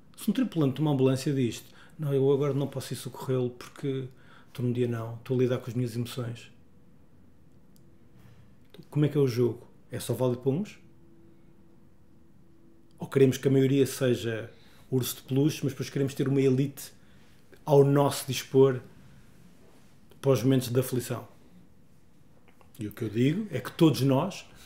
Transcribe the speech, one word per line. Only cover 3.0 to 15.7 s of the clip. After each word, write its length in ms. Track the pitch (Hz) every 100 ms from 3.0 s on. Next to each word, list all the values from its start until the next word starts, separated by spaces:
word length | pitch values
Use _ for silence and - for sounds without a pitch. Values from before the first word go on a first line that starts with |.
| 127 - - 131 123
porque 540 | - - - 143 131 131 - - - -
estou 180 | - 123
num 80 |
dia 140 | 120 120
não, 280 | 117 113 117
estou 220 | - 127
a 20 |
lidar 200 | 123 123
com 100 | -
as 40 | 117
minhas 200 | 123 117
emoções." 560 | 117 - 120 117 - - - - - - - - - - - - - - - - - - - - - - - - -
Como 160 | 147 147
é 40 |
que 80 | 151
é 40 |
o 60 | 135
jogo? 400 | 117 120 - - - -
É 80 | 123
só 140 | -
válido 260 | 117 127 120
para 100 | 139
uns? 280 | 147 208 - - - - - - - - - - - - - - - - - - - - - - -
Ou 100 | -
queremos 300 | 139 135 127
que 100 | 139
a 40 |
maioria 340 | 135 135 139 131
seja 680 | - 131 110 113 110 110 - - - -
urso 260 | 131 120 -
de 40 |
peluche, 380 | - 131 151 -
mas 80 | 143